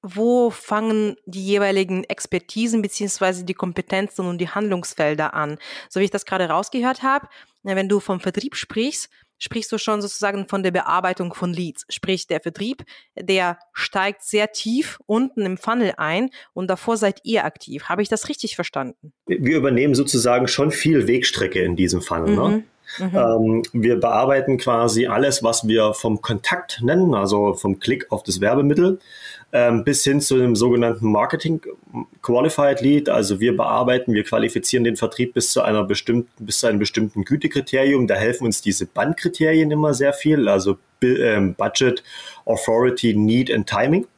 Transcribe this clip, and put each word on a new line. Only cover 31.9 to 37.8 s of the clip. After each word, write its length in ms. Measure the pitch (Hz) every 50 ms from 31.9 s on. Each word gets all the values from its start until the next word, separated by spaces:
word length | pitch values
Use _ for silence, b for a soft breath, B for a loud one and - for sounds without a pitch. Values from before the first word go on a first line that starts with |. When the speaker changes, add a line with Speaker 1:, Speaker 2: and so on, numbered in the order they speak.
| - 120 - _ - _
Speaker 2:
Qualified 580 | - - 120 120 135 160 156 - 143 143 135 113
Lead. 280 | 117 135 147 147 147 143
Also 320 | - 120 104 98 104 95
wir 160 | 110 123 123
bearbeiten, 580 | 120 - - 110 110 123 123 123 123 - - 110
wir 100 | 104 104
qualifizieren 600 | - - 110 110 117 - - - - - 123 117
den 120 | 117 113
Vertrieb 380 | - 117 113 - - 123 123 -
bis 180 | 120 - -
zu 100 | - -
einer 220 | 104 110 107 107 101
bestimmten, 600 | 95 101 - - - 117 120 120 _ _ - 110
bis 160 | 104 110 -
zu 60 | -
einem 120 | 117 107 101
bestimmten 460 | 104 101 - 110 110 104 - 104 95
Gütekriterien. 840 | - 139 147 - 156 - 143 135 - - 135